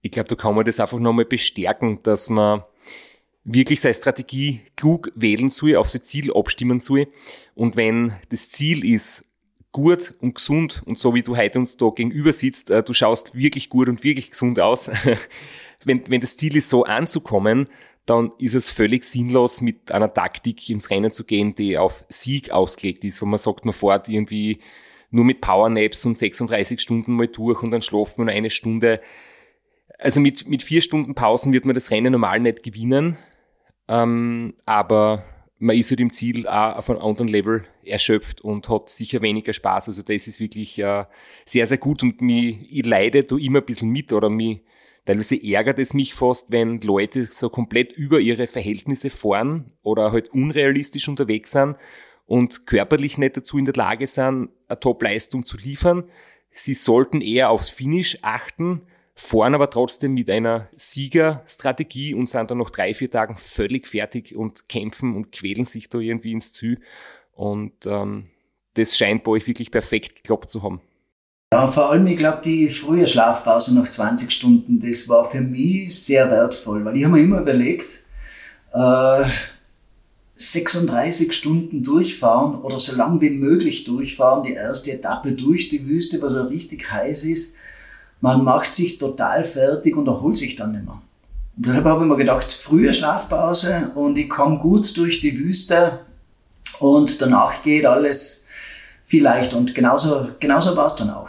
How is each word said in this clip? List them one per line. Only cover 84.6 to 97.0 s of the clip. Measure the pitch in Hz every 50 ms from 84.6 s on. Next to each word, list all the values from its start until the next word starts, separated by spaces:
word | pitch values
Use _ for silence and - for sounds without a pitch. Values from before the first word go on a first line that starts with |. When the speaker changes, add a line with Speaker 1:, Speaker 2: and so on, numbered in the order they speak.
| - 139 139 - - 143 135
Speaker 2:
Etappe | 127 - - - - - 139 120
durch | - 127 139 165 170 - -
die | 151 143 135
Wüste, | 135 147 170 170 - - 156 139
wo | 139
so | 123 135 127
richtig | 127 139 165 - - - 151 - -
heiß | - - - 139 151 147 151
ist. | 160 165 160 165 - - - - - - - - - - - - _ _ _ -
Man | 127 127 123 127
macht | 131 131 151 151 - -
sich | - 175 175 -
total | - 143 131 131 - 120 - 131 147 -
fertig | - - 139 131 139 151 151 - 160 143
und | 147 143
erholt | 135 117 90 92 - - -
sich | 139 123 -
dann | - 110 107 107
nicht | 104 98
mehr. | - - - - _ _ _ _ _ - - - - -
Und | - 120
deshalb | 123 127 147 -
hab | 156 156 160
ich | 165
mir | 160 147
gedacht, | 135 139 120 127 127 - -
frühe | - - - - 147 165 226 - -
Schlafpause | - 156 151 156 - - - 165 156 - 165 175 170 175 175 - 170 151 127 -
und | 143 143 143 143
ich | 147 151 -
komm | - - 143 143 156 151
gut | - 165 190 214 208 - -
durch | 170 170 170 165 -
die | 151 147 139 139
Wüste | 143 170 185 180 - - 175 170 175 170 135 - - - - - _ _ _ _ _ _ _ _ _ - - -
und | - 139 143 147